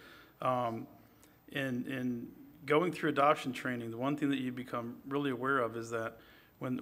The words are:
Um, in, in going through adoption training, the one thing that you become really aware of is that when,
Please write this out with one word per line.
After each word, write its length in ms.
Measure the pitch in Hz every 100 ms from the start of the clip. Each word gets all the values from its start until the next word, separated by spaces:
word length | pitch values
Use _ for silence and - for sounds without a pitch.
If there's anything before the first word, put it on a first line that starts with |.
| - - - -
Um, 440 | 135 123 120 113 - - - - - - -
in, 340 | 143 135 123 -
in 400 | 135 127 120 - - - - 139
going 260 | 147 175
through 180 | - 156
adoption 420 | 143 143 151 135
training, 380 | - 131 120 117
the 60 | 113
one 180 | 135 147
thing 140 | 143
that 100 | 135
you 120 | 127
become 460 | 123 120 123 117 120 139
really 240 | 139 143
aware 280 | 120 131 135
of 160 | 113 117
is 140 | 113
that 260 | 113 113 - - - - _
when, 180 | 131 127